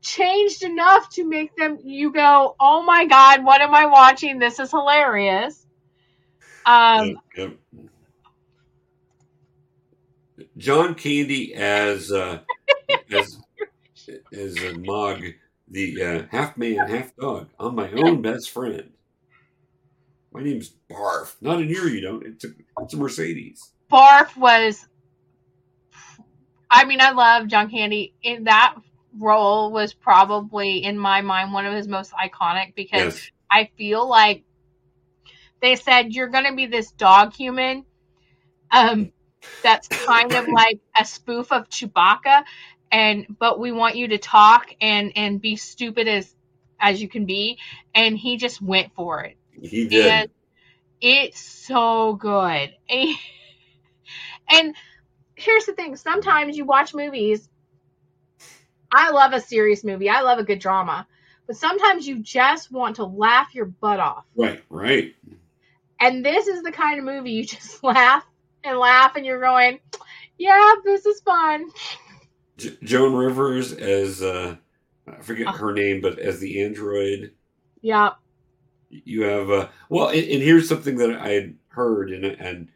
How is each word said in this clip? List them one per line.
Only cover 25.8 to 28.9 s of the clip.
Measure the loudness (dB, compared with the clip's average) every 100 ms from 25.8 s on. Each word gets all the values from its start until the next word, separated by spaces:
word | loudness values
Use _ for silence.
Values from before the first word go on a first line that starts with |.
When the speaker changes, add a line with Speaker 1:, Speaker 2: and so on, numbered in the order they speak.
| _ _ -20 _ _ _ _ _ _
Speaker 1:
I | 6
mean, | 6 4
I | 2
love | 4 4 4 2
John | 0 0
Candy. | -4 -6 -6 -8 _
In | -12 -8 2
that | 4 4 0 _